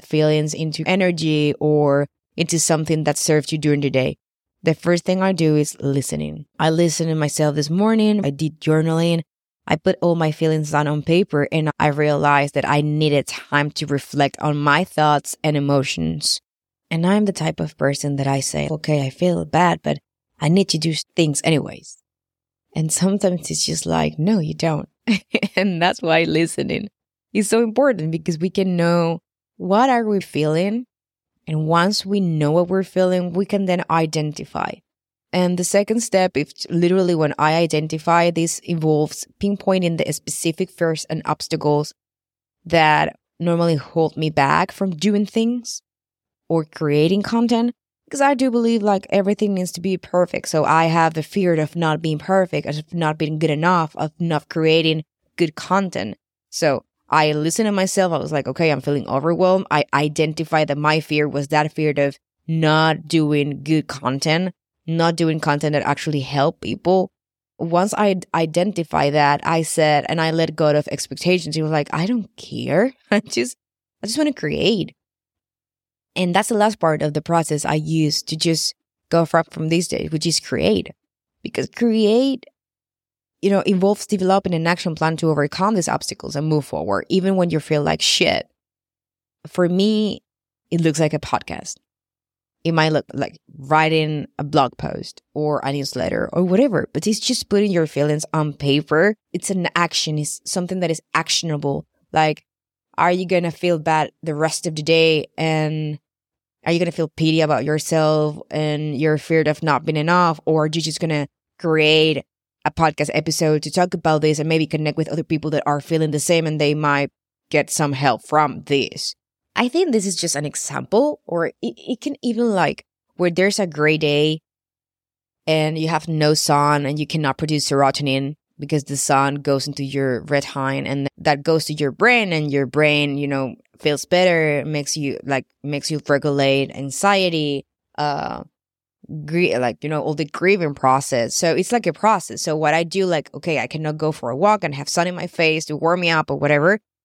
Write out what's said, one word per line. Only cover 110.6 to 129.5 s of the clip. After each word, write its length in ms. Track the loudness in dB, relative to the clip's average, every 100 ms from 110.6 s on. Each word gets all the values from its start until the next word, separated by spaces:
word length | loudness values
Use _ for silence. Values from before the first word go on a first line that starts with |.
are 20 | 0
you 140 | -2
just 160 | -4 -4
gonna 300 | -2 -2 -4 _ _ _
create 640 | 0 4 6 6 4 0 -6 _ _ _
a 80 | -6
podcast 380 | 0 0 0 -2
episode 480 | -2 -2 0 2 0
to 80 | 0
talk 240 | 0 0
about 260 | 0 0 2
this 200 | 2 0
and 80 | 0
maybe 180 | 0 0
connect 300 | -2 -2 -4
with 120 | -4
other 140 | -4
people 280 | -2 -4 -2
that 100 | -2
are 160 | -2 -4
feeling 300 | -2 -2 0
the 80 | -2
same 260 | 0 2
and 160 | 0 0
they 140 | 0
might 360 | 2 0 0 -2 _ _ _ _
get 200 | -2 0
some 220 | 0 -2
help 340 | 2 2 0 0
from 380 | 0 0 -2
this? 500 | -2 -2 -2 -6 -10 -10 _ _ _
I 140 | -2 0
think 240 | 0 0
this 140 | 0 0
is 100 | -4
just 180 | -4
an 100 | -4
example, 760 | -6 -8 -8 -8 -2 0 2 -2
or 220 | -6 -4 -4
it, 80 | -4
it 380 | -8 -8 -8 -6
can 160 | -6 -6
even, 300 | -4 0 0
like, 340 | 2 0 -2 -12 _ _
where 160 | -2 0
there's 300 | 2 2 2
a 60 | -2
gray 300 | 0 2 2
day 440 | 2 2 2 0 -8 _ _ _ _ _ _ _ _ _ -2
and 320 | 0 0 -2
you 100 | -2
have 200 | -2 -2
no 260 | 2 2
sun 500 | 2 2 2 4 2
and 140 | 0 -4
you 80 | -4
cannot 320 | -2 -2 -2
produce 320 | -2 -2 0
serotonin 640 | 2 2 2 -2 -2 -4 -8 _ -14
because 260 | -4 -2
the 120 | -2 -4
sun 400 | 0 2 2 0
goes 320 | -2